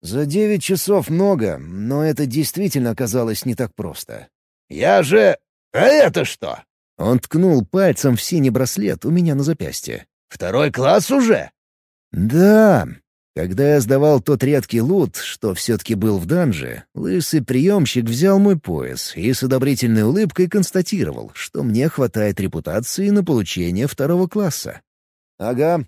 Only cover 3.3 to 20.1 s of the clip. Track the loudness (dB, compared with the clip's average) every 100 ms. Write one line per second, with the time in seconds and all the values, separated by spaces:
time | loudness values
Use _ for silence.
3.3 | -4 -6 -4 -6 -6 -12 -12 -16 -18 -20
4.3 | _ _ _ _ -4 2 2 4 4 4
5.3 | 2 _ _ _ 2 4 6 4 2 -4
6.3 | -6 -10 -12 _ _ _ _ 0 0 0
7.3 | 0 4 2 2 0 2 2 0 0 -2
8.3 | 0 0 0 -2 -2 -4 -4 -2 0 0
9.3 | 0 -2 -4 -6 -10 -10 -12 -14 _ _
10.3 | -10 -4 0 0 0 2 2 4 2 4
11.3 | 2 0 _ _ _ _ _ _ -4 0
12.3 | 4 6 6 6 4 2 -10 _ _ _
13.3 | -8 -6 0 2 2 4 2 4 2 2
14.3 | 0 2 0 0 -2 0 0 0 -4 -12
15.3 | -6 -6 -4 -2 -4 -2 -2 0 0 0
16.3 | 0 0 -2 -6 -12 -16 -10 -4 -2 0
17.3 | -2 0 0 2 2 2 0 -2 0 4
18.3 | 4 4 2 -2 -6 -6 -8 -12 -4 -2
19.3 | -2 0 0 0 0 2 2 2